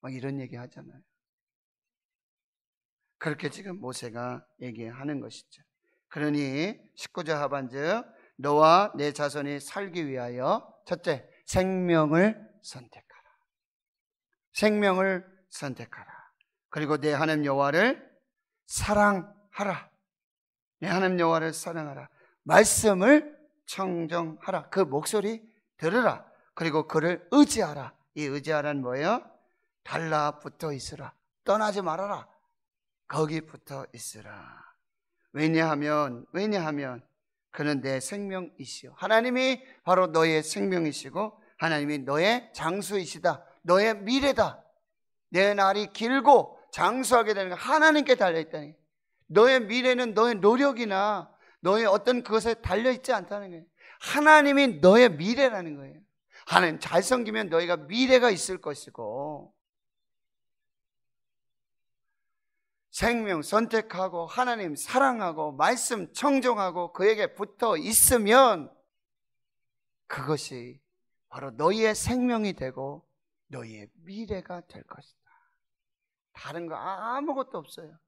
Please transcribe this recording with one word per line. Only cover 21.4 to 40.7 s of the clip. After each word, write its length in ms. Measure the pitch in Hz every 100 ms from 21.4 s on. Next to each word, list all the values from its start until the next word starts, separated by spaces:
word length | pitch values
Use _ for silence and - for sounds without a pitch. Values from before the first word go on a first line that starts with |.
| 160
사랑하라. 560 | 156 - 165 151 135 143 _ _ _
말씀을 960 | - 165 214 - 220 190 208 294 294 - _ _ -
청정하라. 1040 | - 190 175 165 170 165 156 - 180 151
그 100 | -
목소리 680 | 170 139 151 214 196 226 - _ _ _
들으라. 500 | 160 214 220 120 - _ _
그리고 340 | - 165 151 151
그를 400 | 160 160 175 -
의지하라." 640 | 277 294 226 170 143 127 _ _
이 80 | 156
의지하라는 580 | 147 143 143 156 147 143
뭐예요? 500 | 127 127 160 240 - _ _ _ _ _
달라붙어 920 | - - 160 151 147 147 - _ 160
있으라. 420 | 139 - 147 135 _ _ _
떠나지 380 | - 208 214 202
말아라. 440 | 180 165 202 175 - _ _ _ _ _ _ _ _
거기 340 | 147 156 160
붙어 440 | 156 - - 139 -
있으라. 840 | 120 - 110 101 101 - - - _ _ _ _ _ _
왜냐하면, 920 | 139 160 160 160 147 147 151 143 120 -
왜냐하면 720 | 175 214 202 160 143 139 120 _ _ _ _ _
그는 320 | - 147 143
내 180 | 131 135
생명이시요. 920 | 127 202 202 190 180 _ 135 - 123
하나님이 680 | - 190 220 240 247 262 254 - -
바로 240 | - 185 185
너의 360 | 160 160 156
생명이시고, 1000 | 156 202 202